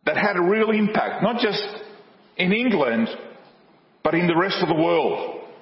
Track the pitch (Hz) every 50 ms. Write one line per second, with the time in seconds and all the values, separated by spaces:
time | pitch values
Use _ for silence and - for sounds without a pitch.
0 | _ 151 156 151 190 202 202 180 175 175 202 220 220 220 220 214 214 202 - 175
1 | 127 101 - - 175 208 240 220 254 214 190 - - - - - - - - -
2 | - - - - - _ _ - 180 180 202 226 247 254 196 165 143 123 113 113
3 | 113 110 - - - - - - - - - _ _ _ _ _ _ _ _ _
4 | _ 156 160 165 175 170 170 160 180 196 190 - 185 151 170 156 160 170 175 165
5 | 143 110 - - - - - - - - - -